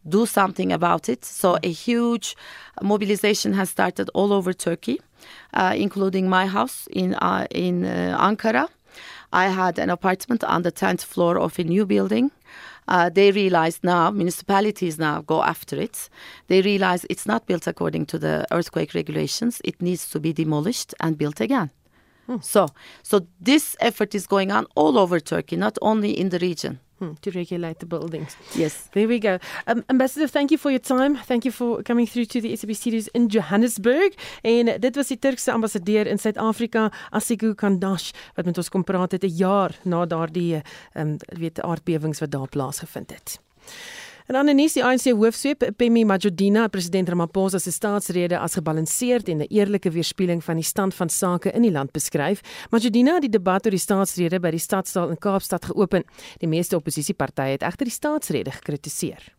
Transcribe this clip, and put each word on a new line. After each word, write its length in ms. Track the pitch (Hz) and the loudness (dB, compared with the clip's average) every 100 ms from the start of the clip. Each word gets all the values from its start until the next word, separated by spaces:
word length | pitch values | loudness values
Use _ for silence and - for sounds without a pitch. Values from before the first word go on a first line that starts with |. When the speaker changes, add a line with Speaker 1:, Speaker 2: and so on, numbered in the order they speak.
| 156 | 2
Speaker 1:
do 180 | 190 233 | 2 4
something 460 | - 190 185 185 | 2 2 0 -2
about 380 | 165 175 175 - | 2 2 2 0
it. 160 | 254 - | -6 -6
So 320 | - 185 175 | 0 2 2
a 80 | 180 | 0
huge 640 | 160 - 233 240 233 - - - - - - | -4 0 2 2 0 -4 -12 -18 -20 -18 -6
mobilization 720 | 196 208 202 208 208 202 214 | 0 2 2 2 2 2 0
has 160 | 196 190 | 0 0
started 400 | - 185 - - | 0 0 0 -2
all 180 | - 202 | 0 2
over 220 | 202 185 | 2 0
Turkey, 480 | 180 - 170 - 277 _ _ - - - | -2 -4 -4 -4 -4 _ _ -20 -20 -4
uh, 200 | - 185 - | 0 2 2
including 540 | 202 202 190 190 185 | -2 0 0 0 2
my 180 | 185 190 | 2 2
house 400 | 202 254 - - | 0 -2 -6 -8
in, 220 | 190 180 - | -2 -2 0
uh, 300 | 180 190 - | 0 0 -2
in, 340 | 175 180 180 180 | -2 0 0 0
uh, 320 | 175 180 - | -2 -2 2
Ankara. 500 | 190 208 220 240 311 _ _ - - - - | 2 2 0 0 -2 _ _ -20 -20 -20 -2
I 140 | 180 190 | 2 2
had 320 | 190 180 165 | 2 0 0
an 100 | 170 | -2
apartment 540 | 175 190 190 - 240 | 0 0 -2 -2 -2
on 200 | - 170 | 0 0
the 80 | 175 | 0
tenth 320 | - 190 180 | 0 0 0
floor 360 | - - 170 180 | -4 0 2 2
of 200 | 165 - | 0 -2
a 40 | |
new 220 | 165 180 196 | 0 0 2
building. 460 | 202 190 214 269 _ _ - - - - | 0 2 0 0 _ _ -20 -20 -14 0
Uh, 220 | 180 175 | 2 4
they 220 | 175 202 | 6 6
realized 500 | 196 190 175 160 - | 6 4 4 2 0
now, 280 | - 175 165 | 2 4 4
municipalities 840 | 208 180 - - 196 208 208 175 156 | 2 -2 -2 2 2 2 0 -4 0
now 220 | 156 156 | -2 -2
go 200 | 156 160 | 0 2
after 340 | - 165 - 143 | 2 -2 -8 -6
it. 320 | 220 - - - - - _ | -6 -8 -16 -18 -20 -20 _
They 140 | 185 | 4
realize 440 | 190 196 190 180 - | 4 2 2 0 -2
it's 160 | - - | -6 -2
not 200 | 220 - | -2 0
built 220 | 175 - | -2 -2
according 400 | 165 165 160 151 | -2 -2 -2 -4
to 100 | 160 | -4
the 260 | 156 156 - | -2 -2 -2
earthquake 420 | 170 170 165 156 | -2 -2 -4 -2
regulations. 680 | 170 156 156 156 - 233 - | -4 -4 -4 -4 -2 -4 -4
It 180 | - - | -8 -4
needs 280 | 180 180 - | -4 -4 -6
to 100 | 170 | -4
be 140 | 156 | -4
demolished 600 | 160 160 151 160 254 - - | -2 0 0 -2 -4 -8 -4
and 180 | 160 151 | -4 -2
built 220 | 147 151 | -4 -2
again. 300 | 220 269 151 _ _ _ _ _ - | -2 0 -2 _ _ _ _ _ -10
Speaker 2:
Hmm. 120 | 240 | -8
Speaker 1:
So, 260 | - 214 160 _ - - | 0 2 2 _ -20 -20
so 240 | - 208 170 _ | 0 0 0 _
this 380 | 180 294 - - | 2 2 2 -2
effort 340 | 240 - 208 | -2 0 -4
is 140 | 202 - | -4 0
going 240 | 202 190 | 0 2
on 140 | 208 - - | -2 -2 2
all 220 | 151 247 | 4 4
over 240 | 180 175 | 4 2
Turkey, 340 | - 165 156 170 | 0 -4 -2 -2
not 220 | 208 - | -2 0
only 380 | 208 220 208 - | 0 2 0 0
in 100 | 185 | -2
the 100 | 175 | 0
region. 400 | 180 165 - 131 _ _ | -2 -4 -8 -10 _ _
Speaker 2:
Hmm, 140 | 175 151 | -12 -8
to 100 | 202 | -8
regulate 480 | 180 170 175 165 160 | -6 -6 -6 -6 -10
the 80 | 170 | -8
buildings. 500 | 170 165 160 156 - - | -8 -6 -8 -10 -14 -10
Speaker 1:
Yes. 340 | - 156 - - | -2 -2 -4 -4
Speaker 2:
There 140 | 196 220 | 0 2
we 100 | 240 | 2
go. 220 | 208 185 - - - | 2 -2 -6 -10 -2
Um, 180 | 240 - | -2 2
Ambassador, 380 | 262 262 294 302 | 2 2 0 0
thank 240 | 262 285 | 2 2
you 80 | 311 | 2
for 100 | 285 | 2
your 80 | 254 | 0
time. 380 | - 254 269 277 | 0 2 2 0
Thank 300 | - 240 247 | 0 -2 -2
you 60 | |
for 300 | - 240 233 | -2 -4 -4
coming 240 | 208 240 233 | 0 0 2
through 200 | 247 226 | 0 -2
to 140 | 240 | -2
the 120 | 220 | -4
S 100 | 220 | -6
A 40 | 208 | -6
B 80 | 214 | -4
C 60 | |
studios 260 | 240 226 208 233 | -2 -2 -2 2
in 120 | 240 | 4
Johannesburg. 840 | 208 151 202 240 214 214 277 392 - - - | 2 2 2 2 2 2 4 2 0 -16 -4
En 360 | 226 233 233 - | 2 4 4 2
dit 160 | 240 262 | 0 0
was 120 | 269 | -4
die 100 | 254 | 0
Turkse 340 | 269 254 - | 0 0 -2
ambassadeur 540 | 226 220 208 175 214 208 | 0 -2 -2 0 0 2
in 140 | 202 | 0
Suid-Afrika, 720 | 220 208 220 214 226 226 214 - - | -2 0 -2 0 -2 0 0 -2 -6
Asigu 440 | - - 214 220 208 | -4 -2 0 0 0
Kandash, 560 | 202 190 190 185 - - - - | 0 2 0 -4 -6 -14 -12 -4
wat 100 | 175 | -2
met 120 | 175 | -2
ons 120 | 165 | -2
kom 140 | 190 | -2
praat 340 | 180 185 180 185 | 0 0 0 0
het 60 | |
'n 100 | 196 | -2
jaar 380 | 165 190 202 185 - | 0 2 2 0 -2
na 220 | 185 170 170 | -2 -2 0
daardie, 560 | 165 165 170 170 160 147 - - | -2 -2 -2 -2 -2 -6 -20 -16
ehm, 240 | - 151 147 - | -6 -4 -6 -10
weet, 360 | 170 165 160 | -8 -8 -6
aardbewings 580 | - 165 - 160 156 147 | -6 -4 -2 -2 -2 -4
wat 120 | 147 | -4
daar 160 | 143 135 | -4 -4
plaasgevind 600 | 143 135 - 165 - - | -4 -4 -8 -12 -14 -14
het. 300 | - - - _ _ - - - - - - - | -16 -14 -16 _ _ -20 -18 -18 -16 -18 -20 -4
En 100 | 262 | 2
dan 120 | 294 | 4
in 80 | 277 | 6
die 260 | 311 277 | 4 4
A 100 | 247 | 2
N 40 | 254 | 4
C 140 | 262 | 4
hoofsweep, 600 | 220 226 226 277 294 - 208 | 4 4 2 -4 0 -2 2
Pemi 300 | 240 233 220 | 4 6 4
Majodina, 600 | 190 208 170 196 208 226 | 4 0 2 4 4 2
president 420 | 196 175 190 175 | -2 -2 0 0
Ramaphosa 480 | 175 170 196 190 185 | 0 0 0 0 0
se 140 | 180 | -4
staatsrede 680 | - 214 202 - 180 175 175 | -4 -2 -2 -2 -2 0 0
as 140 | 160 | -2
gebalanseerd 760 | - 160 156 160 - 247 247 185 | -2 -2 -2 -2 -2 2 2 0
en 140 | 156 | -4
'n 40 | 147 | 0
eerlike 420 | 208 202 202 185 | 2 2 2 0
weerspieëling 520 | 165 156 - 180 170 | -2 -4 -2 0 0
van 120 | 156 165 | -2 -2
die 80 | |
stand 300 | 160 - 190 | -2 0 -2
van 160 | - 170 | 0 -2
sake 420 | - 190 175 190 | 0 0 0 0
in 100 | - | 2
die 100 | 240 | 2
land 200 | 151 139 | 2 -2
beskryf. 480 | 156 - 151 143 202 - - - | -4 -2 0 0 -2 -6 -18 -2
Majodina 440 | 226 233 220 254 | 0 2 4 4
het 80 | 359 | 4
die 80 | 277 | 2
debat 360 | 208 180 190 226 | 2 2 0 0
oor 60 | |
die 80 | 190 | -2
staatsrede 600 | - 196 196 - 170 185 | 0 0 0 0 -2 0
by 120 | 175 | -2
die 80 | 165 | -2
stadsaal 500 | - 196 190 190 170 | -2 -2 -2 -4 -2
in 80 | 165 | -2
Kaapstad 480 | 208 196 - 180 - | 0 -2 -2 -6 -4
geopen. 380 | - 190 185 - - - - | 0 2 2 -2 -16 -20 -6
Die 100 | 170 | 0
meeste 280 | 160 175 175 | 0 0 -2
opposisiepartye 760 | 151 151 143 - 139 - 135 | -2 -4 -4 -4 -4 -2 -2
het 100 | 135 | -2
egter 240 | - - 240 | -4 -4 -6
die 80 | |
staatsrede 580 | - 294 302 - 147 98 | -2 -2 -2 -2 -2 -2
gekritiseer. 840 | - - 147 - - 160 - - | -8 -8 -8 -8 -6 -6 -8 -20